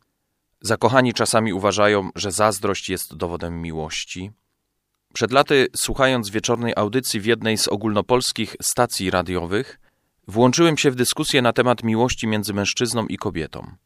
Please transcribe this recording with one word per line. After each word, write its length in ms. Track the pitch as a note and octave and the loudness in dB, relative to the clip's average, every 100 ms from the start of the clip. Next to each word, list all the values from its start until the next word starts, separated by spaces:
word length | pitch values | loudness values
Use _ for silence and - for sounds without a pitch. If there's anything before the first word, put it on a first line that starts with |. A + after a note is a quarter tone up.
| _ _ _ _ _ _ | _ _ _ _ _ _
Zakochani 520 | G#2 A2 A#2 C3 B2+ | -4 2 4 6 4
czasami 400 | - A2 A2+ A2 | 0 0 2 0
uważają, 580 | F#2 G2+ F#2+ G#2 G#2 F#2+ | 0 0 4 4 4 0
że 180 | - G2+ | -6 -6
zazdrość 560 | F2+ G#2+ G2+ G#2 F#2+ - | 2 0 2 -4 -4 -4
jest 280 | F#2 - D#2+ | -6 -8 -8
dowodem 460 | F2+ E2+ E2+ E2+ | -6 -6 -8 -6
miłości. 680 | E2+ D#2+ D#2 - - F2+ G2 A2 _ _ _ _ _ _ _ | -8 -8 -8 -8 -10 -10 -12 -14 _ _ _ _ _ _ _
Przed 200 | - A2 | -4 2
laty, 340 | C3 C#3+ C#3+ B2 - | 2 4 4 2 0
słuchając 540 | - A2+ C3 B2+ G2+ | -4 2 2 2 -2
wieczornej 420 | G#2+ A2 A#2 A#2+ - | -4 -2 -2 0 0
audycji 440 | G#2 B2+ - A2 | 0 -2 -2 -4
w 60 | G#2 | 0
jednej 320 | A2+ A2+ G#2+ | 0 0 0
z 100 | - | 0
ogólnopolskich 880 | G2+ A2 G#2 F#2 B2 - - G#2+ - | 0 0 0 2 2 2 -4 -6 -6
stacji 480 | - - A#2+ - F#2 | -4 0 0 0 0
radiowych, 720 | F2+ F2 F2+ E2+ G2+ C3+ - _ _ _ _ - | 0 0 -4 -2 -4 -4 -14 _ _ _ _ -6
włączyłem 480 | G2+ B2+ B2+ E3+ D3 | 4 4 6 2 4
się 140 | D3 | 0
w 40 | |
dyskusję 480 | B2 A#2+ - D#3 C#3 | 2 -2 -2 0 2
na 100 | A#2+ | 2
temat 300 | B2 B2 A#2 | 2 2 2
miłości 440 | A#2 A2 B2 - A2+ | 0 0 0 0 -2
między 280 | G#2+ G2+ | -2 -2
mężczyzną 520 | G2+ G2 - B2 A#2 G#2+ | -4 -2 -2 -2 -2 -4
i 100 | F#2+ | -6
kobietą. 580 | G#2 E2+ D2 A#1+ - - | -6 -6 -8 -10 -16 -20